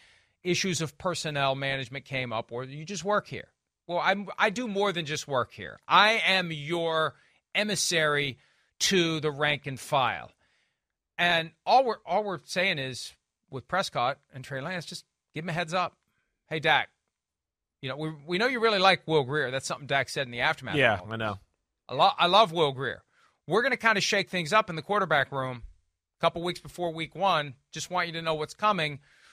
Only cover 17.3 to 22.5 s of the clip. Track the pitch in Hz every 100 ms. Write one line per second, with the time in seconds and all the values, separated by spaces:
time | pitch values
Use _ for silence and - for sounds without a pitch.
17.3 | _ _ _ _ _ 131 139 156 156 143
18.3 | 180 240 254 226 208 190 180 - 156 123
19.3 | 147 131 131 - 160 139 139 127 - 131
20.3 | 120 139 160 131 151 123 98 101 113 110
21.3 | 98 _ _ _ _ - 131 185 - 170
22.3 | 196 220